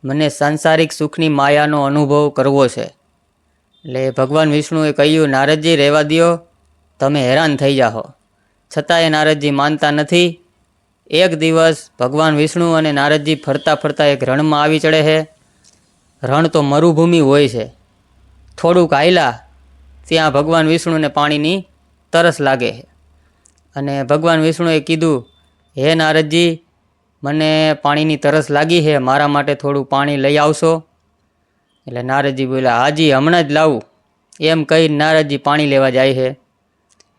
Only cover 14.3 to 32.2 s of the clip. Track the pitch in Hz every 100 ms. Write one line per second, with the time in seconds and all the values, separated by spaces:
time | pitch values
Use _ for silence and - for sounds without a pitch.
14.3 | 135 156 151 151 156 156 156 151 156 156
15.3 | _ _ _ _ _ _ _ _ _ 123
16.3 | 143 165 156 143 143 170 156 170 170 139
17.3 | 143 139 117 110 _ _ _ _ _ _
18.3 | _ _ - 165 180 165 139 160 180 139
19.3 | 117 _ _ _ _ _ - - 160 156
20.3 | 139 151 165 156 165 170 160 151 - 147
21.3 | 147 151 190 180 _ _ _ _ 165 170
22.3 | 156 143 135 117 110 - _ _ _ _
23.3 | _ _ _ _ - 139 139 127 147 165
24.3 | 165 156 160 170 160 156 165 165 139 110
25.3 | _ _ _ _ - 139 165 156 156 151
26.3 | 165 170 165 _ _ _ _ _ _ 139
27.3 | 151 156 156 156 147 143 147 156 147 147
28.3 | 156 147 147 156 175 151 143 127 135 147
29.3 | 143 143 143 143 139 135 135 143 143 135
30.3 | 147 151 151 165 165 156 _ _ _ _
31.3 | _ _ _ _ _ - 123 123 135